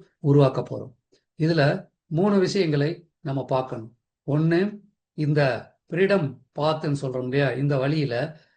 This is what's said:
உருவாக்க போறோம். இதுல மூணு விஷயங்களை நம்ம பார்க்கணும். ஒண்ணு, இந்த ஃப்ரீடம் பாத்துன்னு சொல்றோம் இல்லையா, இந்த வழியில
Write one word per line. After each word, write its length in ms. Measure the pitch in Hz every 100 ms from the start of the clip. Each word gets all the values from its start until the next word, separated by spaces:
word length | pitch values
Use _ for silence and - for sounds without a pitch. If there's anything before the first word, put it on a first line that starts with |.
| - _
உருவாக்க 420 | 147 143 135 131
போறோம். 320 | - 117 - - _ _ _ _
இதுல 500 | 156 165 143 190 - _ _
மூணு 340 | 156 208 202
விஷயங்களை 720 | 180 196 170 147 143 175 _ _
நம்ம 260 | 151 135 131
பார்க்கணும். 520 | 131 131 117 113 _ _ _ -
ஒண்ணு, 520 | 143 160 170 202 214 - _ _
இந்த 600 | - 151 151 139 110 - _ _
ஃப்ரீடம் 480 | 165 190 196 147 - _ -
பாத்துன்னு 360 | 151 156 156 139
சொல்றோம் 220 | 135 127
இல்லையா, 280 | 127 135 139
இந்த 260 | 120 143 139
வழியில 640 | 131 156 139 120 147 - _